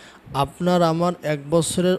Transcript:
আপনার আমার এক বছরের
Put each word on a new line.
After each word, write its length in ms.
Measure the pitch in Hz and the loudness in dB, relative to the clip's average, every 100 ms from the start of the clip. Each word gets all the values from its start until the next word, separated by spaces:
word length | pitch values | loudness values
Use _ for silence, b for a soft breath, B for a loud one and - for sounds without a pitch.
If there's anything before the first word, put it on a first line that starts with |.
| B B - | B B -8
আপনার 480 | 131 135 - 180 180 | -4 -4 -2 0 2
আমার 300 | 170 160 175 175 | 2 2 -2 -2
এক 280 | 151 151 139 | -4 -4 0
বছরের 460 | 170 156 - 180 | 0 0 0 0